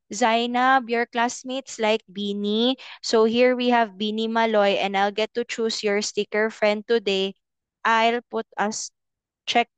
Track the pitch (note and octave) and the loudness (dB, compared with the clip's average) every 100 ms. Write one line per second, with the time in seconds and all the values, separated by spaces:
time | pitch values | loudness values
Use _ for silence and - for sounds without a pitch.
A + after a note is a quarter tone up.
0 | - G#3 A#3 A3+ A#3+ A#3+ B3+ C4+ A3+ A#3 | -12 0 2 2 0 0 4 2 2 -4
1 | A#3 A#3+ A#3+ - B3+ C4 C4 - G#3+ A3 | -2 -2 -2 -4 -10 -10 -10 -2 0 0
2 | - F#3 G3+ G3+ G3+ G#3+ A#3+ C4 - - | -2 -8 -6 -4 -2 0 0 -2 -8 -14
3 | - A#3 A3 A#3 B3 B3 B3 A#3+ A3+ F#3 | 0 2 4 4 4 2 2 2 0 -2
4 | G#3+ G#3+ A3 A3+ A3+ G#3+ G3+ G3 G3 G3 | -4 -2 -2 0 2 4 2 2 0 0
5 | G3+ G3+ G#3+ - A#3+ - A3+ - G#3+ G3+ | 0 0 -4 -4 -6 -4 -4 -2 -2 -2
6 | G#3 - G3+ G#3 A3 - G#3+ G#3+ G#3 A#3 | -2 -4 -4 -2 -2 0 0 0 0 -2
7 | G3+ G3 F#3+ G3 _ _ _ _ A3 A3+ | 0 -2 -2 -8 _ _ _ _ 0 2
8 | A#3 A#3+ - A3+ - - G#3 G#3+ - _ | 2 0 -4 -10 -8 -4 -4 -6 -12 _
9 | _ _ _ _ - A#3+ A#3 | _ _ _ _ -2 0 0